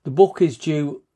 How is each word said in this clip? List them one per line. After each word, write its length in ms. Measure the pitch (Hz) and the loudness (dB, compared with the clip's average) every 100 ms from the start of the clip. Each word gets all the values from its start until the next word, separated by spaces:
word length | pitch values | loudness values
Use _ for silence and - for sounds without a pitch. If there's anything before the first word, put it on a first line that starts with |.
| - | -6
The 40 | |
book 320 | 139 190 - | 2 2 2
is 160 | 170 117 | -2 -2
due, 440 | - 151 147 - - | -6 -4 -4 -8 -18